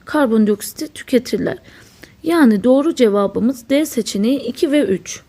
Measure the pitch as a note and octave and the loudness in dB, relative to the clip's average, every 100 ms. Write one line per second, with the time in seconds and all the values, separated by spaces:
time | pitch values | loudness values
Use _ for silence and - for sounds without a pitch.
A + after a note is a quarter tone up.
0 | - D4+ C4 A3 G#3+ G#3 - - D4+ - | -6 -2 0 2 2 -2 -6 -12 -14 -12
1 | - B3 B3 G#3 - - - - - - | -2 0 0 -6 -4 -8 -14 -20 -20 -20
2 | - _ D#4+ E4+ B3+ G#3 A#3 C4+ D4+ E4 | -20 _ -2 4 4 4 4 2 2 2
3 | A3+ G3+ G3 G3 A3 C4+ - C#4 D4+ - | 2 2 0 0 -2 -2 -2 0 0 -4
4 | G3+ G3 A3 C#4 A3+ - D#4+ D4 G3+ F3+ | -4 -2 -2 -2 -4 -4 0 2 2 -2
5 | - - | -6 -18